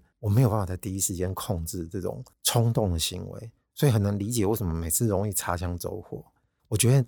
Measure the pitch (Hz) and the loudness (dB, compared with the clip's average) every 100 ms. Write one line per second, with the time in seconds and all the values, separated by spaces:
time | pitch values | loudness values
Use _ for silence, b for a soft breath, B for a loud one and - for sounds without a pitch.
0 | - _ 104 107 123 107 87 92 - 95 | -12 _ 2 4 4 2 -2 -6 -6 -4
1 | - 90 92 92 - 87 80 92 80 98 | -4 -2 -4 -4 -4 -4 -4 -6 -8 -6
2 | - - - _ - 120 117 117 101 82 | -6 -8 -12 _ 0 2 4 2 2 0
3 | - 90 92 92 113 - _ - 147 113 | -2 -6 -12 -12 -16 -18 _ 0 2 4
4 | 101 101 101 120 98 113 90 82 82 - | 2 0 -2 0 2 0 0 -2 -2 0
5 | 117 95 104 92 - 87 90 87 95 95 | 2 2 0 -2 -2 -2 -2 -4 -6 -8
6 | - - - _ _ _ - 110 117 135 | -10 -14 -14 _ _ _ -4 2 4 4